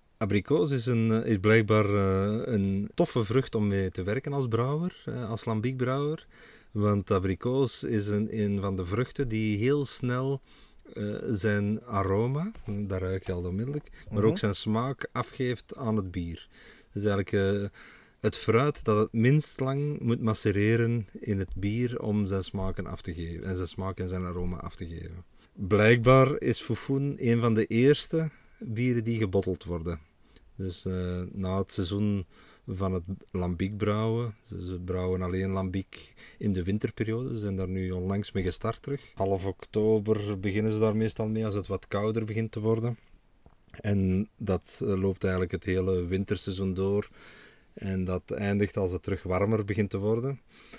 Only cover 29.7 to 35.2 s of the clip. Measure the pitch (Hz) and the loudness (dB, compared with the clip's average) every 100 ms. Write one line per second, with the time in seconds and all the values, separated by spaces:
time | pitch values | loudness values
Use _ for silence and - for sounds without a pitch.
29.7 | 85 82 78 - _ - - - - 95 | -4 -4 -6 -10 _ -20 -20 -20 -8 -8
30.7 | - 95 92 90 90 90 98 92 95 95 | -6 -4 -4 -2 -4 -6 -4 -2 -2 -2
31.7 | - 90 101 104 101 - - - - - | -4 -2 0 2 0 -4 -14 -20 -18 -10
32.7 | 92 95 92 87 98 - 92 90 85 95 | -4 -2 -2 -4 -10 -6 -4 -2 -2 -4
33.7 | 104 104 107 113 117 117 - - 92 90 | -2 -2 0 0 -2 -4 -8 -14 -10 -8
34.7 | 90 90 92 92 92 | -8 -4 -2 0 0